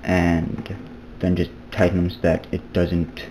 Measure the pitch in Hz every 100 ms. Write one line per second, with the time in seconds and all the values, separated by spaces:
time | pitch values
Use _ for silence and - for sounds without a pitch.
0 | - 92 87 85 80 - - - - -
1 | - - 92 90 82 - - - 90 90
2 | 87 - 85 80 - 87 - - 87 87
3 | 82 - -